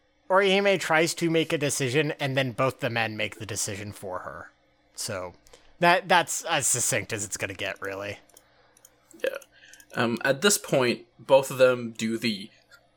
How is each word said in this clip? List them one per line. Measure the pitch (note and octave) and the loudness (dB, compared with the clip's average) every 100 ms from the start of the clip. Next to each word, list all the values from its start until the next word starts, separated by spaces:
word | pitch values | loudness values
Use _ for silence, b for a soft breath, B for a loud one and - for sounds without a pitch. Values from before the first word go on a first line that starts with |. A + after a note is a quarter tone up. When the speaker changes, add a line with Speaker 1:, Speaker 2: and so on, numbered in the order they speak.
| _ _ - | _ _ 2
Speaker 1:
Orihime | F#3 G3 G3 G3+ F#3+ | 4 4 4 4 2
tries | - D#3+ E3 - | 4 4 4 0
to | E3+ | 0
make | E3 D#3 | 2 0
a | E3 | 0
decision, | C#3+ - C3 C#3 D3 - | 0 0 0 0 0 -2
and | C#3 C3+ | -2 0
then | C3 | -2
both | A2 C3 - | 0 -2 0
the | B2+ | -4
men | A#2 A2+ G#2+ | -2 -2 -2
make | A2 - | -6 -6
the | G2+ | -10
decision | G2+ - G2 G2+ | -6 -6 -6 -10
for | - G2 F2+ | -12 -10 -8
her. | - D#2+ - _ _ _ _ - | -10 -14 -16 _ _ _ _ -12
So, | - G2 F2+ - - b b - | -8 -8 -8 -14 -20 b b 2
that, | F3 F3+ F3+ | 4 4 4
that's | F3+ D#3+ - D#3+ | 4 4 -4 -2
as | D#3 - | 0 0
succinct | B2 - A#2+ F#2+ | 0 0 -2 -4
as | A2 G#2 | -8 -6
it's | - | -6
gonna | G2+ | -8
get, | G2 G2 - | -6 -8 -8
really. | G2 G2 G2+ - _ - b b b b b _ _ - | -10 -8 -10 -12 _ -20 b b b b b _ _ -8
Speaker 2:
Yeah. | - - - B B B B | -6 -6 -14 B B B B
Um, | A#2 A#2+ A#2 | -4 -2 0
at | C3+ C#3 | -2 0
this | G3+ - | 0 0
point, | - C#3+ B2 - - - | 0 2 2 -2 -8 -18
both | A#2+ C3+ C3 | 4 4 4
of | C3 | 4
them | B2+ B2 A#2 A2+ | 4 4 -4 -4
do | A2+ A2+ | -4 0
the, | A#2+ G2 G2 b b b _ | -2 -2 -8 b b b _